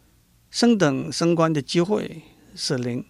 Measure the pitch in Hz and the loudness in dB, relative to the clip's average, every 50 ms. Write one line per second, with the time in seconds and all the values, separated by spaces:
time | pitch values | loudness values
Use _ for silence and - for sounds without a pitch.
0 | _ _ _ _ _ _ _ _ _ _ - - 240 240 233 190 170 143 135 131 | _ _ _ _ _ _ _ _ _ _ -2 2 4 4 4 4 4 2 2 -2
1 | 143 160 131 - 170 170 170 165 165 160 156 147 127 - - 170 170 202 214 208 | -4 -6 -4 0 0 2 2 4 2 2 0 -2 -2 0 0 0 0 2 0 -2
2 | - - - 160 - - _ _ _ - - - - - 143 123 120 123 120 127 | -4 -6 -12 -16 -18 -20 _ _ _ -20 -14 -10 -6 -4 -4 -2 -4 -4 -6 -8
3 | - | -10